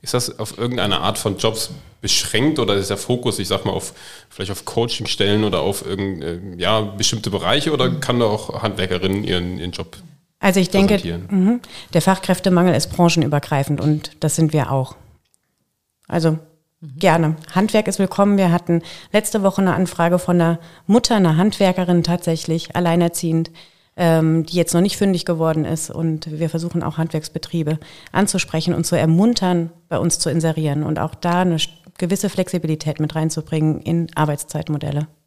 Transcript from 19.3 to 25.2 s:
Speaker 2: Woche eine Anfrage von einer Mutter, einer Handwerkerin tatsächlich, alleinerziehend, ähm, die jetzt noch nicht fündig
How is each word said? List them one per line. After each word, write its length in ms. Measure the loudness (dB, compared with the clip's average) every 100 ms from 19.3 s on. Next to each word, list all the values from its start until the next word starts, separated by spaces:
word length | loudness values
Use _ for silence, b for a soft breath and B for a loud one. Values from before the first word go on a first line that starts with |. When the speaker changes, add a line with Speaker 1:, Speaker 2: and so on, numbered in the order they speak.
| 0
Speaker 2:
Woche 180 | 0 2
eine 120 | 0
Anfrage 460 | 2 0 0 2 2
von 200 | 2 2
einer 200 | 4 0 B B 2
Mutter, 300 | 2 4 4
einer 180 | 4 4
Handwerkerin 680 | 2 4 2 2 2 2
tatsächlich, 720 | 2 -2 0 -4 -2 -4 -4 -2
alleinerziehend, 760 | 2 2 2 0 0 0 -2 B B B B -2
ähm, 480 | 2 4 4 2 0
die 100 | 0
jetzt 180 | 0
noch 60 | 2
nicht 160 | 2 2
fündig 300 | 0 0